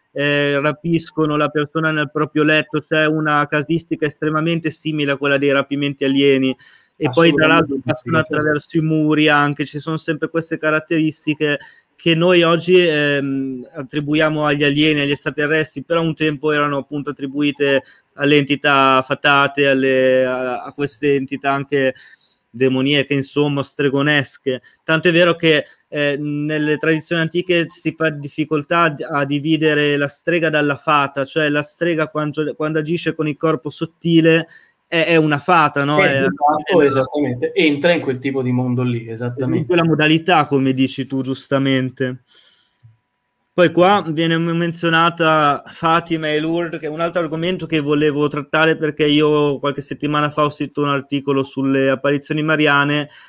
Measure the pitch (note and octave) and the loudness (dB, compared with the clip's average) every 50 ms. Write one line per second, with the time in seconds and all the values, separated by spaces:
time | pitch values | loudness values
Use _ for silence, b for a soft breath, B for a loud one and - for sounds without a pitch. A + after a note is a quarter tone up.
0 | b b - C#3+ C#3+ D3 C#3+ C#3+ D3 C#3+ C#3+ C#3 C#3 D3+ D3 - - E3+ E3+ D#3+ | b b -6 -4 -2 0 0 0 0 0 0 0 0 -2 -2 -4 -2 -2 -2 -2
1 | E3 - - D#3 D#3 D3+ D3+ D3+ D3+ D3 - D3+ D3 C#3+ - E3 D#3+ D#3 D#3 D3+ | -2 -4 -4 -2 -2 0 0 0 -2 -2 -2 -2 -4 -4 -4 -4 -2 -2 -2 -2
2 | D3 C#3+ - D3+ D3+ C#3+ - D3+ D3+ D3+ D#3 D#3 D3 - - D3+ - _ D#3+ D#3 | -4 -4 -4 -4 -4 -2 0 0 2 2 2 2 0 -2 -4 -6 -4 _ 0 2
3 | D#3 D3+ D#3 D#3 D#3 D3+ D3 D3 D3 C#3+ D#3 D3+ C#3+ D3+ E3 D#3+ E3 - D#3+ - | 2 2 0 0 0 0 2 0 0 0 -2 -2 -2 -2 -2 -4 -2 -4 -4 -4
4 | D#3 D3 - - D#3 D#3 D#3 D#3 D#3+ E3 E3+ E3 D#3+ D#3 D3 - - D#3 D3+ D3+ | -4 -4 -4 -4 -4 -2 -2 -2 0 -2 -2 -2 -2 -6 -6 -6 -6 -6 -4 -2
5 | D3 C#3 C#3 C3+ C#3+ C#3+ C#3 C#3 C#3+ C#3 C3+ C#3 C3+ - C#3+ C#3+ C#3+ C#3 C3+ - | -2 -2 -2 -2 0 0 0 2 2 2 2 0 0 -2 -4 -4 -4 -4 -4 -2
6 | C#3 C3+ C#3 C#3 C#3 C#3 C3+ C3+ C3 C3 B2+ b b b b b b b b - | -2 0 2 4 4 4 4 4 2 0 -2 b b b b b b b b -4
7 | D#3 C#3 B2+ E3 E3 E3+ D3 C#3 D#3 D#3 E3 E3+ D3+ - C#3 C3 - - D3+ - | -4 0 2 4 4 6 6 4 4 4 4 2 2 0 -4 -4 -4 -4 -4 -4
8 | - F3 E3 D#3+ D#3 - D3+ D3+ D3+ D#3 D3+ D3 - - - E3 D#3 D#3 D#3+ D#3 | -4 -2 0 0 0 0 -2 -2 0 0 -2 -2 -4 -4 -2 -2 0 0 0 0
9 | D3+ D3+ D3+ D3+ D3+ D3+ D3 D3 D3 D3 C#3+ - D3 - - D3 - E3 D#3+ D#3+ | 2 2 2 2 4 4 4 4 2 2 0 -4 -6 -8 -8 -10 -8 -6 -6 -6
10 | - - D#3+ C#3 D#3+ D#3+ - E3 D#3+ - D#3+ - D#3 D#3 D#3 D#3 D#3 - E3+ D#3+ | -4 -6 -6 -4 -6 -4 -4 -4 -4 -4 -6 -4 -2 -2 -2 -2 -2 -2 0 0
11 | D#3 D#3 C#3+ - - D#3 D3 - D#3 D3 D3 B B B B B B _ _ _ | 0 0 -2 -4 -4 -6 -4 -2 -2 -2 -2 B B B B B B _ _ _
12 | - E3+ E3 D#3+ E3+ F#3 F3+ F3 E3+ E3 E3+ E3 E3 F3 F#3 F3+ F3+ E3 D3+ D3 | -8 -6 -2 0 2 2 2 4 4 2 2 0 2 2 4 4 4 2 2 0
13 | D3 D3 C#3+ C#3 C#3 C#3 C3+ C3+ C3+ C3+ C3 B2 B2 - - D#3+ C3+ - - D3+ | 0 0 0 -2 -2 -4 -4 -6 -6 -6 -8 -10 -12 -14 -14 -14 -14 -8 -8 -6
14 | D3 C#3+ D3+ D#3 D#3 D#3 D#3 D3+ D3+ D3 D3 D3 D3 C#3+ C#3+ D3 D3+ D#3 D3+ D3 | -4 -2 0 0 0 0 0 0 -2 -2 0 0 0 0 2 2 2 2 2 0
15 | C#3+ C#3+ C#3+ - - D#3+ C3 D3+ D3 D3 D#3 D#3 D3+ - - D3 C3 - E3 E3 | 0 -2 -4 -4 -6 -6 -4 -4 -2 0 0 -2 -2 -4 -8 -12 -6 -2 -2 0
16 | E3 E3 D3+ - D#3 D#3 D3+ C3+ D3 D3+ D3+ D3 D3 D3 C#3+ C#3 C3 - D3 D3 | 0 -2 -2 -2 -2 -2 -2 -2 -2 -2 0 0 0 0 -2 -4 -6 -6 -8 -8
17 | C3+ D3 C#3 - C#3+ C3+ C3+ D3 D3 D3 C3+ - C#3+ C#3 C#3 C3 b b b b | -8 -8 -8 -8 -8 -6 -4 -2 -2 -2 0 0 2 2 2 2 b b b b
18 | b _ _ - C#3+ C#3+ D3+ D3 C3+ C3 D3 C3 - D3 C#3 C3+ C3+ C3+ C3 C3 | b _ _ -2 0 2 4 4 4 2 0 0 2 2 4 4 6 6 4 4
19 | B2+ - C#3 - - D3 C#3+ C#3 C#3+ C#3 C#3 C#3+ C#3+ C#3 C3+ C3+ C3 C3+ C3 C3 | 2 0 -2 0 2 4 4 4 4 2 2 2 2 2 2 2 2 2 2 4
20 | C3 C3 B2+ C3 C3 B2+ B2+ B2+ B2+ B2+ B2 G#2 - C#3 - - C#3+ C#3 - - | 4 4 4 4 2 0 0 -2 -4 -4 -6 -6 -8 -10 -8 -6 -6 -6 -4 -2
21 | D3 D3 C#3 C#3 C3+ - C#3+ C3 - C#3 C#3 C#3 C3+ - D3 C#3 C3+ C3 b b | 0 0 2 0 0 -4 -6 -4 -2 -2 -2 -2 -2 -2 -2 0 0 0 b b
22 | b b b b b b b b _ _ - A#2 C3 C3 C3 C3 C3 C#3 D3 C#3+ | b b b b b b b b _ _ -4 0 0 2 2 2 0 2 2 0
23 | C3+ - C#3+ C#3 C3 - - D3 D3 D3 C#3+ C#3 C3 - - - C#3+ C#3 B2+ C#3 | 0 0 -2 -4 -4 -2 -2 0 0 0 0 -2 -4 -6 -4 -2 -2 0 0 0
24 | C#3 D3+ D3+ C#3+ C3+ - - - _ C#3 B2+ B2 b b b b _ - D#3+ D#3+ | 2 2 2 0 0 -2 -8 -8 _ -4 -4 -4 b b b b _ -2 -2 0
25 | D3+ F3+ E3 E3+ F3+ E3+ E3 E3+ E3+ D#3+ D3+ D3 b b b b b _ - D3 | 2 2 4 4 4 4 2 2 2 2 2 2 b b b b b _ -6 -4
26 | D3 C#3+ C#3+ C#3+ D3 D3 D3 D3 D3 D3+ D#3 D3+ D3+ D3+ D3+ D3 - D#3+ D#3+ D#3 | -2 -2 -2 -4 -6 -6 -6 -6 -4 -4 -4 -2 -2 -2 -2 0 0 0 0 0
27 | D3 - F3 E3+ D#3+ D#3+ - F3 E3+ - F3 E3+ E3 E3 - - - D#3+ D#3 - | -2 -4 -2 -2 -2 -2 -2 -4 -2 0 0 0 0 -2 -6 -8 -8 -8 -4 -2
28 | D#3+ D#3+ D3+ D3 C#3 C#3 - - D3+ D3+ D#3 D3+ D3 - F3 E3+ E3+ E3 D3 C3 | -2 -2 -2 -4 -10 -10 -6 -6 -4 -4 -4 -4 -4 -2 0 2 2 0 0 -4
29 | - D3+ D#3+ C#3+ C#3+ C3+ D3 D3 C#3 D#3+ D#3+ D3+ D#3 D#3 D3+ D3 D3 D3 C#3+ C#3+ | -8 -6 -4 -4 -2 -2 -2 -2 0 0 0 2 2 2 2 2 2 2 0 0
30 | C#3+ C#3 - - - E3+ E3+ F3 D#3+ D#3+ D3+ D3+ D3 D3 C#3 C3+ - D#3+ D3+ D3 | -2 -4 -6 -6 -4 -2 0 0 0 0 0 0 0 0 -2 -2 0 0 2 2
31 | C#3 C3+ - C#3 C#3 C3+ - D#3+ D#3 D3 D3 D3 D3 - - - E3+ F3 E3+ D#3 | 2 0 -2 -6 -6 -4 -2 -2 0 0 0 -2 -4 -6 -6 -4 -2 -2 0 -2
32 | D#3 D3+ - D3+ D3+ D3+ C#3 D#3 D#3 C#3+ - - D3+ D3+ D#3 D#3+ D3+ D3+ F3 E3 | -2 -4 -4 -4 -4 -4 -4 -4 -4 -4 -4 -4 -4 -4 -2 -2 -2 -2 -4 -4
33 | - D#3+ D#3 - D3+ D3+ C#3+ - - D#3+ D#3 D#3 - D3 - - E3 - _ _ | -4 -4 -4 -4 -4 -4 -4 -2 -2 -2 -2 -2 -4 -8 -10 -8 -8 -10 _ _
34 | - E3+ E3+ D#3+ D#3+ E3 D#3+ E3 E3 b b b b b b b _ _ E3+ E3 | -2 2 4 6 6 6 4 4 2 b b b b b b b _ _ -2 0
35 | D#3+ E3 E3+ E3 D#3 D3+ D3 C#3+ - - F3+ E3 D3+ C#3+ - C#3+ C#3 C#3+ D3+ D3+ | 2 4 4 4 4 2 0 0 0 2 4 4 4 4 2 0 0 0 2 2
36 | D3 C#3+ C#3 C3+ C3+ C3+ - - C#3+ D3 D#3 D3+ D3+ - F#3 E3 C#3+ C#3 C#3 C3+ | 2 2 2 2 0 0 0 0 0 0 0 0 -2 0 2 4 4 4 2 0
37 | C3 - D3 D3 C#3+ B2+ B2 B2 D#3+ D#3+ - G3 E3 D3+ C#3+ C#3 F3 F3 F3 D3+ | -2 -2 -2 -2 -2 -2 -2 -4 -4 -4 0 2 2 2 2 2 2 2 2 2
38 | C3+ C3+ C3 B2 - C#3 C3+ C3+ B2+ B2 B2 B2 B2+ B2+ B2 B2 B2+ B2 A#2+ A#2 | 0 -4 -6 -4 -4 -4 -4 -2 -2 0 0 0 0 0 -2 -2 -2 -2 -4 -4
39 | A2+ A2+ A2+ A2+ B2 A#2+ B2 C3 C3 B2+ - - D3+ - F3+ F3 E3 E3 D#3 D3 | -6 -8 -10 -8 -8 -6 -6 -4 -4 -2 -2 -2 0 0 0 2 2 2 2 2
40 | D3+ D3+ D#3+ D#3+ D#3+ F#3+ F3 D#3 C#3+ - C#3+ C3+ C3+ C3+ B2 B2+ C3+ C3 - - | 4 4 2 2 2 2 2 2 2 2 0 0 0 0 0 0 0 -2 -2 -6
41 | B2+ - C#3 C3 B2+ C3 C3+ C3 - - C#3+ C3+ C#3 C3+ C3+ C3 C3 B2+ B2 - | -8 -6 -6 -6 -6 -6 -8 -10 -6 -4 -2 -2 0 0 0 0 -2 -4 -6 -6
42 | C3 B2+ B2+ B2+ b b b b b b b b b b b b b b _ _ | -6 -6 -6 -10 b b b b b b b b b b b b b b _ _
43 | _ _ _ _ _ _ _ _ _ _ _ F3 F3+ D#3+ E3 E3+ F3 F#3+ G#3 G3+ | _ _ _ _ _ _ _ _ _ _ _ 2 2 4 4 4 4 4 4 2
44 | D#3+ E3 D#3 D#3 E3 E3 E3 E3 E3 E3+ E3 E3+ E3+ E3+ E3 E3+ E3+ E3 E3 E3 | 0 -2 -4 -2 0 0 0 0 0 -2 -2 -2 -2 -4 -4 -4 -2 0 2 2
45 | E3 E3+ E3 E3 E3 D#3+ D#3 D#3 D3+ D3 C#3 - - - - - E3+ E3 D#3+ E3+ | 2 2 2 2 2 2 4 4 4 2 2 0 -4 -10 -10 -4 0 0 2 0
46 | E3 E3+ E3 D#3+ D#3+ D3+ D3+ D3+ D#3 D#3+ E3 E3+ E3+ E3 E3+ D#3 D#3 D3 D3+ D#3+ | 0 -2 -4 -4 -2 -2 -2 -2 -2 -2 -2 -2 -4 -4 -6 -8 -8 -8 -6 -4
47 | E3+ E3+ E3+ F3+ E3 D3+ D#3 D#3+ E3 F3+ F#3 F3 E3 E3 E3 D#3 C#3+ C#3+ D3+ D3 | -4 -2 -2 -2 -4 -4 -4 -4 -4 -4 -4 -4 -4 -4 -2 -2 0 0 0 2
48 | D3+ D3+ C#3 D3 D3 D3 D3+ D3+ C#3 - - D#3 D#3+ D#3+ D#3 - D#3+ D3+ D3+ - | 2 2 2 0 -2 -2 -2 -6 -6 -4 0 0 2 2 2 0 -2 -4 -2 0
49 | D#3 D3+ D3 D3+ D3+ D3+ D3+ D3+ D3 D3 C#3 B2 - C#3+ C#3 - C3 - C#3+ - | 0 2 2 2 4 2 2 2 2 0 0 -2 -4 -4 -4 -6 -8 -10 -8 -6
50 | D3 D3 D3+ D3 D3 D3 D3 D#3 D3+ D3 D3 - D3 - - D3 D3 C#3+ C#3+ C#3 | -4 -2 -2 0 -2 -2 0 0 -2 -2 -2 -4 -8 -6 -4 -2 -2 0 -2 -2
51 | C3+ - C#3+ C#3 C3+ C#3+ C#3 C3+ C3+ - - C#3 C3+ C3+ C3+ C3+ C3+ C3+ C3+ B2+ | -4 -4 -6 -4 -2 0 0 0 -2 -2 -4 -4 -2 0 0 2 2 2 0 0
52 | - C#3+ D3 C#3+ C#3 - D3+ D#3 D3+ D#3 D#3 D3+ D3+ D3 C#3+ C#3+ C#3+ D3 D3 D3 | 0 0 0 0 -2 -4 -4 -2 0 0 0 2 2 2 4 2 2 2 0 -2
53 | C#3+ C#3+ B B B | -4 -6 B B B